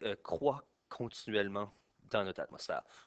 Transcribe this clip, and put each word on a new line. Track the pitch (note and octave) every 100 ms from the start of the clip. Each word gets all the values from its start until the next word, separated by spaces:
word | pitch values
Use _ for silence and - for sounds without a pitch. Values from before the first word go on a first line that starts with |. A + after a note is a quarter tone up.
euh, | G#2+ G2+
croît | - - C#3+ C3+ - _ _
continuellement | - A#2+ - - G#2+ G2+ G2+ G2+ - _ _
dans | - A2
notre | G2 F#2
atmosphère. | D2 - - D#2+ - -